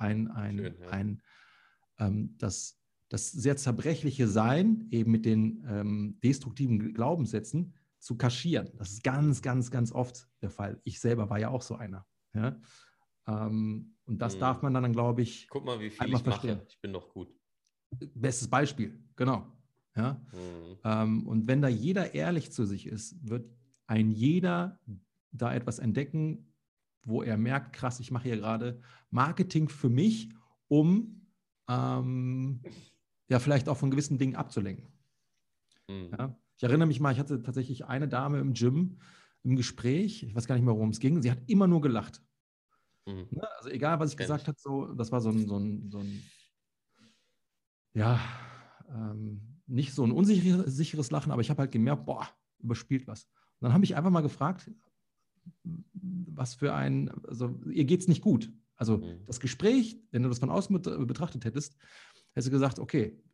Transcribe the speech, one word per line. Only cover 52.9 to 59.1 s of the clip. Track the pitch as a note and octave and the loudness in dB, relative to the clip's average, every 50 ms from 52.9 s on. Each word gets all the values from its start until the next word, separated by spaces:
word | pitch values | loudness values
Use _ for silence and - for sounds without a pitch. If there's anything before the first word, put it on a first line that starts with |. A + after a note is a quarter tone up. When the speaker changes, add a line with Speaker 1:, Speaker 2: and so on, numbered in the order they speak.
| C#3 C3 B2+ | -2 -2 -2
Speaker 1:
was. | - A2 - - | -6 -14 -16 -16
Und | _ _ _ _ _ _ _ B2 | _ _ _ _ _ _ _ 2
dann | A#2+ | 4
hab | B2 F3+ | 6 6
ich | G3+ F3+ - | 6 6 4
einfach | D3 D#3+ F#3+ | 2 2 4
mal | F3+ E3 | 4 4
gefragt, | D3+ C#3 - - C3+ D#3+ F#3 - - - - - _ _ _ _ _ _ _ _ _ _ _ _ _ - - _ | 4 2 0 0 -2 -2 -2 -4 -10 -16 -20 -20 _ _ _ _ _ _ _ _ _ _ _ _ _ -20 -20 _
was | _ E3+ E3 E3 - - _ F#3+ F#3+ F#3 F#3 F3+ F3 E3 D#3 C#3 C3 B2 - | _ -10 -10 -10 -12 -14 _ -10 -8 -6 -6 -6 -8 -8 -6 -6 -6 -6 -4
für | - D3 C#3+ - | -4 -2 -2 0
ein, | C#3+ C3+ C#3 C3+ C3+ C#3 - - - - | 0 0 0 0 0 -2 -2 -6 -10 -12
also | - - A2+ B2+ A#2+ B2+ B2 - D#3 | -10 -6 -4 -4 -4 -4 -6 -8 -4
ihr | - D#3+ C#3+ | 0 2 4
geht's | B2+ F3+ F3 - F3+ | 4 4 4 6 4
nicht | D#3+ - | 4 6
gut. | - G#3+ D3 A2 - - - - _ _ _ | 6 4 4 4 2 -2 -10 -16 _ _ _
Also | _ A#2+ A2+ A2 G2 | _ 2 2 2 2
Speaker 2:
Mhm. | E2+ F2 | 0 -4